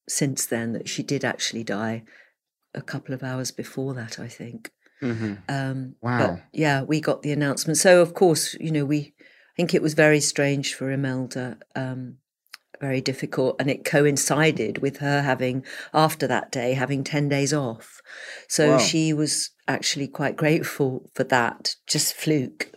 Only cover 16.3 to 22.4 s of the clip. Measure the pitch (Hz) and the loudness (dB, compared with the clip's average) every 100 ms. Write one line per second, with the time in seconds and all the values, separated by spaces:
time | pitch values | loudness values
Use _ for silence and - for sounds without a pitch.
16.3 | 120 - 135 123 131 127 139 135 147 143 | 0 -2 -4 -2 0 -2 -2 -2 -2 0
17.3 | 139 139 151 127 113 - - - - - | 0 2 0 -2 -6 -14 -20 -20 -18 -16
18.3 | - - - 151 131 107 160 160 151 147 | -16 -4 4 6 6 4 2 2 2 0
19.3 | - - _ - 139 - 147 135 - 139 | 0 -4 _ -4 -2 -2 -2 -4 -4 -4
20.3 | - 151 165 - - 135 131 - - 127 | 0 2 2 0 0 0 -2 -8 -4 2
21.3 | 127 117 - - - - 151 - - 156 | 2 2 -2 -6 -6 -4 -2 -2 -2 0
22.3 | 151 | 0